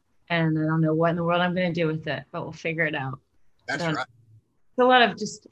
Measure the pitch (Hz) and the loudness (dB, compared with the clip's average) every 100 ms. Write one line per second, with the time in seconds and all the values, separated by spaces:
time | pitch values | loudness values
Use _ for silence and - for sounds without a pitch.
0 | _ _ - 170 160 156 156 160 160 156 | _ _ -4 0 0 0 0 2 2 2
1 | 170 170 170 175 180 175 180 165 160 156 | 2 0 0 0 0 0 -2 0 -2 -2
2 | 151 139 - 170 120 160 170 160 156 147 | -6 -8 -8 -10 -10 -8 -6 -2 -2 -2
3 | 135 135 _ _ - _ - 147 170 147 | -6 -10 _ _ -20 _ -8 -4 -2 -2
4 | 131 _ _ - _ _ _ - 247 254 | -6 _ _ -20 _ _ _ 2 6 6
5 | 220 190 208 - - | 4 0 -8 -10 -20